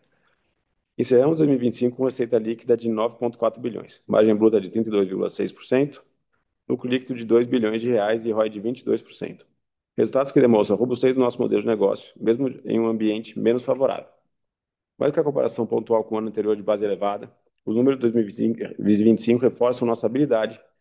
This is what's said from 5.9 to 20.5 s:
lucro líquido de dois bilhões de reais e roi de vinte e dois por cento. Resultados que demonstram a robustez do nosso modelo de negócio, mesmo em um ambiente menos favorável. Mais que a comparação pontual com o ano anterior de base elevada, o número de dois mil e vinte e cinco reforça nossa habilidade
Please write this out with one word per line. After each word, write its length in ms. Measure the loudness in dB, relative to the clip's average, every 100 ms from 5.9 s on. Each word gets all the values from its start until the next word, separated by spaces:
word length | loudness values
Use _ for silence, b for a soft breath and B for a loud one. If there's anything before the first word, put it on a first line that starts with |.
| -4 _ _ _ _ _ _ -6
lucro 200 | -6 -2
líquido 260 | -4 -4 -8
de 100 | 2
dois 220 | 2 4
bilhões 340 | 0 0 -2
de 80 | -2
reais 360 | 0 0 -2 -2
e 60 |
roi 180 | -2 -2
de 100 | -2
vinte 220 | -8 -6
e 40 | -4
dois 160 | -4
por 120 | -4
cento. 340 | -12 -12 -12 _ _ _ _ _ -2
Resultados 340 | 0 0 0
que 100 | 4
demonstram 340 | 4 4 4 0
a 40 |
robustez 340 | 0 0 0 2
do 40 |
nosso 220 | 0 0
modelo 200 | -2 -2
de 60 | 0
negócio, 460 | 0 0 -2 -8 -6
mesmo 300 | -2 0 -2 -6 -4
em 140 | 0
um 80 | 0
ambiente 520 | 0 -2 -2 -6 -4
menos 240 | 0 0
favorável. 460 | 0 0 0 -2 -10 _ _ _ _ _ _ _ _ -4
Mais 120 | -2
que 80 | 0
a 40 |
comparação 420 | -2 0 -2 -2 -4
pontual 380 | -2 0 0
com 100 | 0
o 40 | -4
ano 80 | -4
anterior 280 | -4 -2 -2
de 60 |
base 240 | -2 -2 -2
elevada, 480 | -2 -4 -4 -10 _ _ _ -4
o 80 |
número 220 | 0 2 2
de 60 |
dois 120 | 0
mil 100 | 0
e 800 | -2 -2 -4 -2 -8 -4 2 4
vinte 160 | 6 4
e 20 |
cinco 200 | 4 2
reforça 440 | 2 2 0 0 -2
nossa 200 | -2 -2
habilidade 540 | 0 0 0 -2